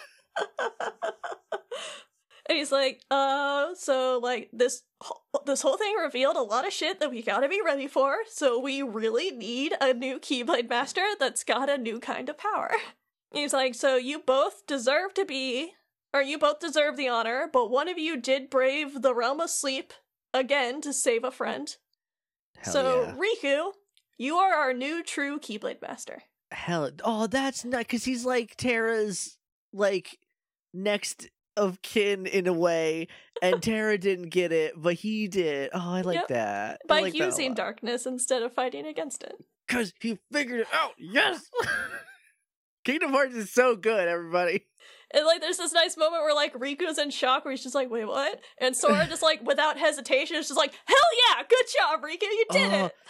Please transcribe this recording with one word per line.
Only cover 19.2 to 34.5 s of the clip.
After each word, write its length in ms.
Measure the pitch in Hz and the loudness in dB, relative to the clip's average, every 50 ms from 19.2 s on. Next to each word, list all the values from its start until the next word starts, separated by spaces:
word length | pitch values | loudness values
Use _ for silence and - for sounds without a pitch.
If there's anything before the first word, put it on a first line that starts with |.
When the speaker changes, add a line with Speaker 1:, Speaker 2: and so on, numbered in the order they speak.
| 226 247 285 311 | 2 0 0 0
Speaker 1:
of 100 | 339 330 | -2 -2
sleep 420 | - - - 269 262 294 - - - - _ _ _ _ _ _ | -2 -2 -2 -2 -4 -4 -6 -10 -16 -20 _ _ _ _ _ _
again 500 | - 262 269 233 277 285 247 240 262 302 | 0 0 2 2 2 2 2 0 -2 -4
to 120 | 294 294 262 | -6 -4 -4
save 300 | - - 285 233 226 247 | 0 2 2 2 2 0
a 80 | 254 | -2
friend. 440 | - - - - - - 294 - - - _ _ _ _ _ _ _ _ _ _ _ _ _ _ _ | -4 -4 -4 -4 -4 -6 -8 -10 -12 -14 _ _ _ _ _ _ _ _ _ _ _ _ _ _ _
Speaker 2:
Hell 160 | - - - - | -12 -6 -2 0
Speaker 1:
So, 280 | 277 262 262 254 254 233 | 0 2 2 2 2 0
Speaker 2:
yeah. 100 | - - | 0 -2
Speaker 1:
Riku, 560 | 262 370 427 466 - - 277 277 294 339 392 392 _ _ _ _ _ _ _ _ - | -2 -2 -2 0 0 0 0 0 0 0 -2 -8 _ _ _ _ _ _ _ _ -6
you 160 | 233 277 320 | -4 0 2
are 160 | 359 392 381 339 | 4 4 4 4
our 180 | 302 285 254 | 2 2 0
new 300 | 254 247 262 294 320 339 | 0 -2 -4 -4 -4 -4
true 380 | 320 - - 311 285 277 285 294 | -6 -6 -4 -4 -4 -4 -4 -6
Keyblade 420 | - - 208 208 - - - - | -8 -10 -8 -6 -6 -8 -8 -8
Master." 400 | - - - - - - - - - _ _ _ _ _ | -10 -12 -12 -12 -12 -14 -16 -16 -18 _ _ _ _ _
Speaker 2:
Hell, 400 | - - - 170 175 165 147 123 143 - - | -12 -8 -4 -2 -2 -2 -2 -4 -6 -4 -2
oh, 220 | 226 226 214 226 | -2 0 0 0
that's 400 | 202 220 269 269 269 262 - - | 0 0 0 -2 -2 -4 -6 -6
not, 220 | 240 254 240 226 | -4 -4 -4 -2
'cause 180 | - 247 226 - | -2 -4 -2 -2
he's, 180 | 254 262 240 240 | -2 -4 -2 -2
like, 320 | 254 254 240 233 - - | 0 0 0 -2 -4 -6
Terra's, 840 | - - 254 240 226 226 226 226 220 214 208 180 - - - - _ _ _ _ _ _ _ - | -4 -2 0 0 2 0 0 0 0 0 -2 -4 -6 -8 -10 -12 _ _ _ _ _ _ _ -4
like, 460 | 190 208 196 196 180 - - - - _ _ _ _ _ _ _ _ _ _ - | 0 0 2 2 0 -4 -8 -16 -20 _ _ _ _ _ _ _ _ _ _ -10
next 540 | 180 196 208 208 202 - - - - - - _ _ _ _ _ | -4 -2 0 0 0 -2 -6 -10 -10 -16 -20 _ _ _ _ _
of 240 | 208 208 185 180 - | 0 0 0 0 -4
kin 440 | - - - 226 202 202 202 190 185 | -10 -2 2 2 2 2 0 -2 -2
in 220 | - - 196 175 | -2 0 2 2
a 60 | 185 175 | 2 2
way, 540 | 165 175 170 165 165 160 160 160 165 165 - - - - _ _ - | 2 2 2 2 2 2 0 0 -2 -6 -8 -12 -18 -20 _ _ -2
and 220 | 180 185 190 185 - | 2 2 2 2 2
Speaker 1:
<laughs> 0 | |
Speaker 2:
Terra 340 | 226 220 220 214 214 214 | 0 0 0 2 2 0
didn't 300 | 196 175 196 190 180 175 165 | 2 2 0 0 0 -4 -2
get 220 | 160 180 180 165 | 0 2 2 4